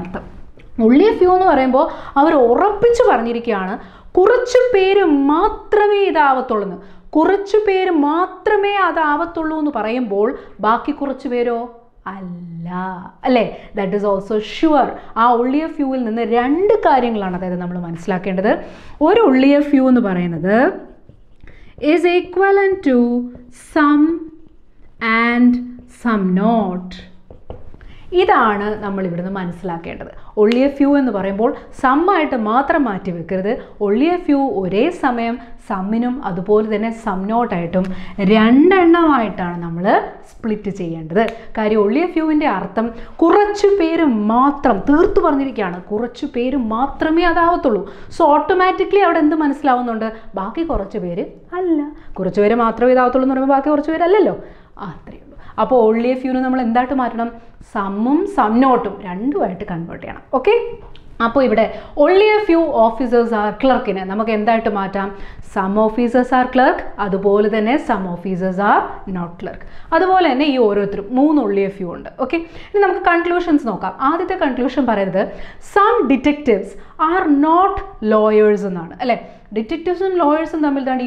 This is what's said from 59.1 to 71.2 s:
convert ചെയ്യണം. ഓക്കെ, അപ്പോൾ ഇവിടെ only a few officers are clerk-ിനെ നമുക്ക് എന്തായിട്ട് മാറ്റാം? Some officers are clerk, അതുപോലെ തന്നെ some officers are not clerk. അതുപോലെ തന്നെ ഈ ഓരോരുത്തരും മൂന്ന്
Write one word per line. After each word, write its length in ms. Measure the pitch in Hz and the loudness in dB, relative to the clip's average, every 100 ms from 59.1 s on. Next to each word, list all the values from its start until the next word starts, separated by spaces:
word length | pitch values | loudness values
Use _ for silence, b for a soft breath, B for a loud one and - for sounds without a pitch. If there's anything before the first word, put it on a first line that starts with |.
| 185 247 381 - 180 208 | -6 -4 -2 -4 -6 -8
convert 320 | 170 170 - | -8 -10 -12
ചെയ്യണം. 180 | - - - 262 | -14 -16 -6 -2
ഓക്കെ, 160 | 320 466 - - - - - - 226 | 2 2 0 -12 -18 -20 -16 -4 -2
അപ്പോൾ 160 | 277 247 | 2 2
ഇവിടെ 180 | 220 208 B B - | 2 0 B B 0
only 240 | 294 381 427 427 | 4 4 4 2
a 40 | 427 | 2
few 120 | 330 320 233 220 | 2 2 2 2
officers 460 | 226 247 240 226 214 | 2 0 2 2 0
are 120 | 208 202 | -2 0
clerk-ിനെ 400 | 262 240 220 190 185 | 0 0 -2 -6 -4
നമുക്ക് 200 | 202 220 214 | -4 -2 -2
എന്തായിട്ട് 340 | 214 220 226 202 | 0 0 0 -4
മാറ്റാം? 320 | 190 196 196 - B B - 208 | -4 -4 -6 -8 B B -10 -4
Some 200 | 190 208 220 | -2 2 0
officers 440 | 233 240 247 247 254 | 0 0 0 2 0
are 100 | 247 | 0
clerk, 260 | 254 277 - - - 202 | 2 2 0 -6 -8 -4
അതുപോലെ 420 | 185 196 202 214 220 | -2 2 2 2 0
തന്നെ 200 | 214 285 262 | 0 -2 0
some 160 | 208 185 175 | -4 -4 -8
officers 440 | 196 180 190 185 208 | -6 -4 -4 -2 2
are 120 | 330 - - - 180 | 2 0 -10 -10 -8
not 140 | 170 - | -8 -10
clerk. 200 | - - - B B 330 | -14 -14 -16 B B 0
അതുപോലെ 300 | 370 370 330 | 2 2 2
തന്നെ 160 | 254 302 | 2 0
ഈ 20 | 262 220 | 2 2
ഓരോരുത്തരും 400 | 202 196 202 214 | 2 -2 -6 -4
മൂന്ന് 200 | 254 | 2